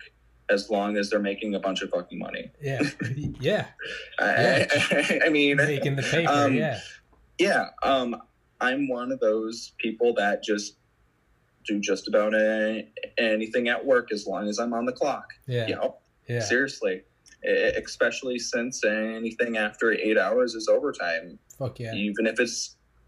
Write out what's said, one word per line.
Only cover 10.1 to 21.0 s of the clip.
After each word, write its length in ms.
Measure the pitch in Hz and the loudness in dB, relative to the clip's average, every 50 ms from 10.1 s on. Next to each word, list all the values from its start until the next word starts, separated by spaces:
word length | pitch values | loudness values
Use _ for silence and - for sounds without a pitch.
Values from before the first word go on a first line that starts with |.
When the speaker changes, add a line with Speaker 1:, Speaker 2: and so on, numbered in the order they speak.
| 113 | 4
Speaker 1:
that 280 | 104 101 120 117 - - | 2 2 2 0 0 0
just 320 | 113 104 104 - - - _ _ _ _ _ _ _ _ _ _ _ _ _ _ _ _ _ - | -2 -2 -2 -2 -8 -12 _ _ _ _ _ _ _ _ _ _ _ _ _ _ _ _ _ -6
do 140 | - 107 104 | -4 -4 -2
just 280 | 98 98 98 98 - | 0 0 -2 -2 -2
about 260 | - 104 107 107 107 107 | 0 2 2 2 4 2
a-, 540 | 107 107 110 110 110 107 107 110 107 107 - - - - - - | 2 2 2 2 2 0 0 -2 -4 -8 -12 -14 -12 -12 -8 -2
anything 500 | - 117 110 107 107 110 110 - 127 120 117 | 0 0 2 2 0 0 -2 -2 0 0 0
at 160 | 120 - - | 0 0 2
work 260 | 139 131 120 117 - | 4 4 4 4 0
as 160 | 110 101 - | -6 -6 -4
long 200 | - - 92 104 | -4 -4 -4 -2
as 120 | 104 104 117 | -2 -2 -2
I'm 140 | 117 120 117 | -2 -2 -2
on 120 | 117 120 | -2 -2
the 60 | 127 | -2
clock. 380 | 123 - 160 143 - - - - - _ - | -2 -2 -2 -2 -2 -4 -8 -14 -20 _ -8
Speaker 2:
Yeah. 200 | - 123 120 113 | -4 -2 -2 -2
Speaker 1:
You 80 | 104 92 | -2 -2
know? 200 | 87 110 135 - - _ _ _ _ _ | -2 -2 -4 -4 -6 _ _ _ _ _
Speaker 2:
Yeah. 140 | - 120 120 | -4 -4 -2
Speaker 1:
Seriously. 600 | 110 - 123 123 139 139 - - 110 98 92 95 - _ _ _ _ - - - - | 0 0 2 0 0 -2 -4 -4 -2 -2 -2 -4 -8 _ _ _ _ -20 -16 -6 0
E-, 40 | - | 0
especially 880 | 98 98 - - - - - - - - - - - - 139 127 123 120 | 2 4 2 2 0 0 -4 -6 -2 0 0 0 0 -2 -6 -4 -4 -4
since 440 | 120 - - 120 120 127 123 - - | -4 -4 -4 -4 -4 -4 -4 0 0
anything 720 | 107 107 110 110 110 110 113 117 113 113 - 123 117 113 | 0 0 0 -2 -4 -4 -6 -6 -6 -2 -2 -2 -2 0
after 340 | 110 107 107 - - 123 113 | -2 -2 -2 -2 0 0 2
eight 260 | 101 - - 107 110 | 2 2 2 2 4
hours 360 | 107 107 - 113 127 127 117 113 | 4 4 4 2 2 2 0 -2
is 120 | 113 - | -4 2
overtime. 720 | 107 104 - 147 - - - | 2 2 2 2 -2 -4 -2